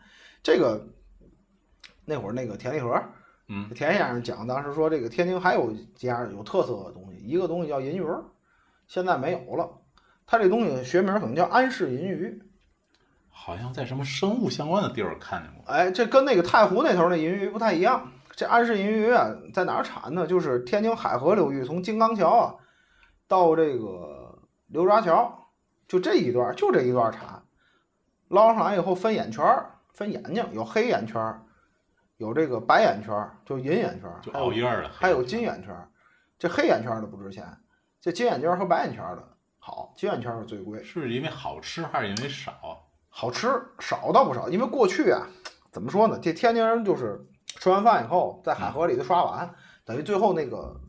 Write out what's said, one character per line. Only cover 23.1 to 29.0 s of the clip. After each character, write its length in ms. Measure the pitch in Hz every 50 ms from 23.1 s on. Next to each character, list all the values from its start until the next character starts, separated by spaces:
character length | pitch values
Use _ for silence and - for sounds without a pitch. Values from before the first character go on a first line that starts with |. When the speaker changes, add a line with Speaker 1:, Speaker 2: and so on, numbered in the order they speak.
| _ _ _
Speaker 1:
到 300 | - 196 190 180 165 160
这 220 | 160 160 151 135 120
个 600 | 107 101 92 90 85 73 71 67 62 60 - - _ _ _ _ _
刘 180 | - - 147 175
抓 160 | 190 208 226
桥， 480 | 214 175 165 202 240 240 - - - _ _ _ _ _ _ _ _ -
就 100 | - 185
这 180 | 180 311 415
一 140 | 320 190 123
段 180 | - 123 - -
儿， 60 | -
就 160 | - 403 403
这 120 | 359 165 127
一 100 | 123 123
段 140 | 123 117
儿 40 | 113
产。 320 | 110 - - - - - - _ _ _ _ _ _ _ _ _ _ _ _ _ _ _ _ -
捞 260 | 170 196 220 226 226
上 100 | 220 170
来 120 | 180 208
以 20 | 185
后 160 | 160 190 180
分 200 | 180